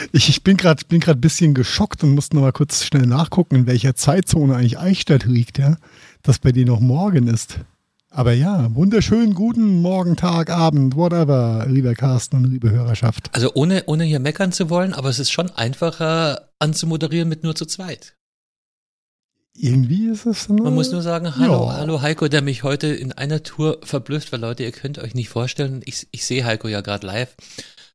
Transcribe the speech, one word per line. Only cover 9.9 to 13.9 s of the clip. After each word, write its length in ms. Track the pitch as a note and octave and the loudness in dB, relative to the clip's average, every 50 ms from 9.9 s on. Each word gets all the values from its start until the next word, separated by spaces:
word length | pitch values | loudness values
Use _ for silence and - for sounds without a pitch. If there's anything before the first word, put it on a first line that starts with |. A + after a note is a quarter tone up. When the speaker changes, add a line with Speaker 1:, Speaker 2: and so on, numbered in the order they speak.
| F#3+ F#3 F3+ F3 E3 | 0 0 0 0 0
Speaker 1:
Tag, 340 | - F3 F3+ E3+ E3 E3 - | 0 0 0 0 0 -2 -2
Abend, 460 | E3+ F3 E3 D#3+ D3+ C#3+ C3+ C3 B2+ | 0 0 2 2 4 2 2 2 2
whatever, 680 | D3+ F3 F3 F3 E3+ D#3+ C#3+ C#3+ B2+ A#2+ A2+ A2+ A2+ - | 0 0 0 2 2 2 2 2 2 2 0 0 -2 -2
lieber 280 | C3+ C3 C3+ C3 B2 A#2 | 0 0 0 2 0 0
Carsten 420 | - - C3 C3 B2+ - - - | 0 0 0 0 0 -2 0 0
und 80 | C3 B2 | 0 2
liebe 260 | C3 C3 B2+ A#2+ A2 | 2 0 0 0 0
Hörerschaft. 600 | G2+ A#2+ A#2+ A#2+ A2+ - - A2+ - - - - - | 2 2 0 0 -2 0 0 -2 -2 -2 -8 -8 -4
Speaker 2:
Also 200 | - A#2+ B2+ - | -2 -2 0 0
ohne, 300 | - C#3+ F3 F#3+ F#3 - | 2 2 2 2 0 0
ohne 180 | - | -2